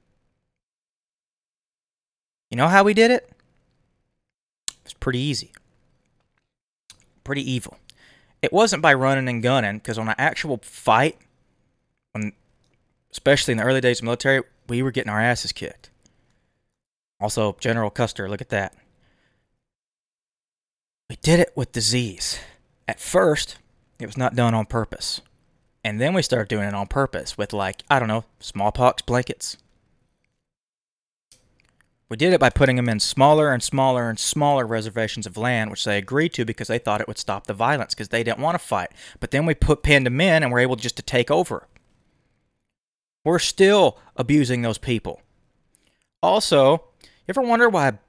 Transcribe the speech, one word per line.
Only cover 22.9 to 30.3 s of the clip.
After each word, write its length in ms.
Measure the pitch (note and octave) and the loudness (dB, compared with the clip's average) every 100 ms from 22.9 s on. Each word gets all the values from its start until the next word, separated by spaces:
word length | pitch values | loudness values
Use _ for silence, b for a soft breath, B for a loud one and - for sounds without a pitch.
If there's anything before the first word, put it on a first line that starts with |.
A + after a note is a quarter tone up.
| - | -10
first, 580 | - F3+ F3+ D3 - - _ _ _ _ | -2 2 2 2 -4 -12 _ _ _ _
it 80 | A2+ | -12
was 100 | C3 | -4
not 200 | B2+ A#2+ | -2 2
done 180 | A#2 | 2
on 120 | A2+ G#2+ | 2 -2
purpose. 540 | A#2 G#2+ - - - _ _ _ _ _ _ | -4 -6 -8 -10 -10 _ _ _ _ _ _
And 180 | A2 G#2+ | -8 -2
then 140 | C#3 | 0
we 80 | F#3 | 0
started 260 | - A#2+ G2+ | 0 -2 -2
doing 180 | G#2+ G2+ | -2 -2
it 80 | |
on 120 | G2+ G2+ | -4 -4
purpose 500 | C#3 C3+ E2 - - | -2 -2 -4 -10 -8
with, 160 | G2+ | -6
like, 300 | G#2 F#2+ - - | -4 -6 -6 0
I 80 | C#3 | 0
don't 100 | A2 | 2
know, 160 | A2+ - _ | -2 -6 _
smallpox 600 | - G2 G#2 B2+ B2 - | -14 -2 -2 2 2 2
blankets. 540 | - B2 B2+ - - - _ _ _ _ _ _ _ | -2 -2 -2 -10 -12 -14 _ _ _ _ _ _ _